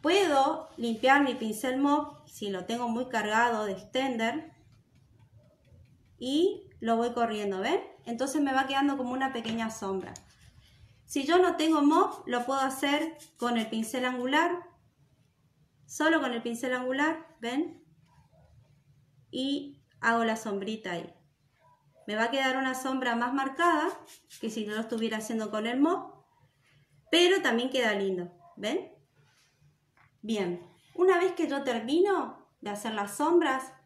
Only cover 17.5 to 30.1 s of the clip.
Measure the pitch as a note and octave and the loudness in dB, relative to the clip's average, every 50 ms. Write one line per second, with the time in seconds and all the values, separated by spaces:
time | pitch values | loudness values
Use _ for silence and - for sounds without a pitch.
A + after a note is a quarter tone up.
17.5 | B3+ C#4 F4 - - - _ _ _ _ _ _ _ - _ _ _ _ - _ | -4 -2 -4 -4 -8 -16 _ _ _ _ _ _ _ -20 _ _ _ _ -20 _
18.5 | - - _ _ _ _ _ _ _ _ _ _ _ _ _ _ - B3+ C4 C#4 | -20 -20 _ _ _ _ _ _ _ _ _ _ _ _ _ _ -8 -6 -4 -2
19.5 | C#4 C#4+ C#4+ C#4+ - _ _ _ _ _ - A3+ A#3 A#3 A3+ A3 A3 A3 - A3 | -4 -4 -6 -10 -18 _ _ _ _ _ 0 0 2 2 2 0 -2 -2 -4 -6
20.5 | G3+ G3 G3 G#3 A3 A3 - F#3 F3 E3+ E3+ E3+ - _ _ _ _ _ _ _ | -6 -6 -4 -6 -8 -8 -6 -8 -8 -8 -8 -12 -18 _ _ _ _ _ _ _
21.5 | _ _ _ _ _ _ _ _ _ _ - - G#3 G#3+ A3+ - C#4 C4+ C4+ C4 | _ _ _ _ _ _ _ _ _ _ -10 -6 -2 -2 0 0 0 0 0 0
22.5 | C4 C4+ C4 C4 B3+ - - C4 C4 C4 B3+ A#3+ A#3 A#3 A#3+ B3+ C4+ C#4 C4+ C#4 | 0 0 -2 -2 -4 -2 -2 -2 -2 0 0 0 0 0 0 0 0 -2 -2 -2
23.5 | C4+ - E4 F4 E4 D4+ D#4 F#4 - - - - - - _ _ - - - A3+ | 0 2 4 4 4 4 2 -2 -4 -6 -16 -20 -20 -20 _ _ -16 -10 -10 -8
24.5 | G#3+ A#3+ G#3 G#3 G#3 A3 A3+ A3+ A#3+ A3 A3+ A3+ A3 G#3+ G#3+ - A#3 A3 G#3+ G#3 | -6 -6 -6 -4 -4 -4 -4 -4 -4 -2 -2 -2 -2 -4 -6 -4 -4 -4 -4 -4
25.5 | G#3+ G#3+ G#3+ A#3 B3 C4+ C#4+ E4 F4 - - - - - _ _ _ _ _ _ | -4 -4 -2 -2 2 2 4 4 2 0 -4 -12 -18 -20 _ _ _ _ _ _
26.5 | _ _ _ _ _ _ _ _ _ _ _ _ - E4+ F4 F4 F#4+ F#4+ - C4 | _ _ _ _ _ _ _ _ _ _ _ _ 4 4 6 6 6 4 4 2
27.5 | A3+ A#3 B3 C4 C4 C4 A#3+ A3 G#3 G3 G3 G3 F#3 F3+ F3 F3 - - - - | 2 2 0 0 0 0 2 2 0 0 0 -2 -2 -4 -6 -8 -12 -20 -20 -20
28.5 | - - G3 G#3+ C#4 F#4 - - - _ _ _ _ _ _ _ _ _ _ _ | -16 -8 -6 -4 -4 -4 -6 -8 -18 _ _ _ _ _ _ _ _ _ _ _
29.5 | _ _ _ _ _ _ _ _ _ _ _ _ | _ _ _ _ _ _ _ _ _ _ _ _